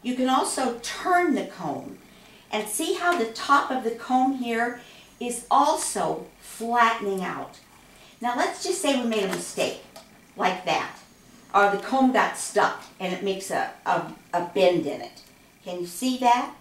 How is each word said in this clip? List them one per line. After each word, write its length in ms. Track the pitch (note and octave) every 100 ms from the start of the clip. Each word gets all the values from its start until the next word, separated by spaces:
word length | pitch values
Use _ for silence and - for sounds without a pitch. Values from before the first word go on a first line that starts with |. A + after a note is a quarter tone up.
you 120 | B3 B3
can 140 | B3+
also 500 | C4 G4 - B3+ A#3
turn 500 | - - F4 F4+ F4
the 120 | A3 -
comb. 520 | - E3 B2+ - - - - - - -
And 160 | G#3+ G#3
see 280 | - E4 F#4
how 220 | F4 C#4+
the 140 | A3+
top 400 | - - D4+ D4+
of 120 | B3+
the 80 | A3+
comb 420 | A#3 - B3+ C4
here 480 | C4+ A#3+ A3+ A#3+ B3 - - - -
is 260 | A#3+ A#3+ -
also 760 | B3+ C#4+ D#4+ - G#3 E3+ - - -
flattening 800 | - - A3+ A#3+ A#3 A3+ G3+ G3
out. 360 | E3+ C#3+ - - - - - - - -
Now 160 | A#3+ B3
let's 280 | F4+ -
just 180 | - F4+
say 200 | D4 B3+
we 60 | A#3
made 160 | G#3+
a 40 | F#3+
mistake, 540 | F3 - - - - - - - - - -
like 300 | F#3 F3+ E3+
that. 320 | D#3 - - - - - - -
Or 160 | G3 G3+
the 120 | G3
comb 320 | - C4+ C4
got 240 | A3+ - -
stuck 440 | - G3+ E3+ - - -
and 160 | F#3
it 100 | F3+
makes 280 | G3+ F#3 -
a, 200 | E3+ - - -
a, 280 | E3+ D#3 - -
a 160 | F3 F3
bend 320 | G3+ F3+ E3+ C#3
in 160 | D#3+
it. 200 | G2+ - - - _ _ F#3
Can 160 | F3+
you 40 | F3
see 320 | - B3+ B3+
that? 360 | B3 A#3+ C#4 -